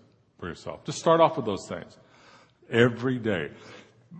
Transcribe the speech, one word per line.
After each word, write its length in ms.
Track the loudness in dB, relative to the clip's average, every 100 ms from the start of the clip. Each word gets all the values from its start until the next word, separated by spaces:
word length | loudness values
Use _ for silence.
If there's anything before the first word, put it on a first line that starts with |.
| _ _ _ _
for 100 | -14
yourself. 380 | -12 -14 -14 -12
Just 140 | -2
start 200 | 2 4
off 160 | 4 2
with 100 | -4
those 220 | -6 -8
things 300 | -14 -14 -20 _ _ -20 -20 _ _ _
every 480 | 4 4 4 -4 -4
day. 320 | -2 -4 -4 -10 -20 -20 -20 _ _ -20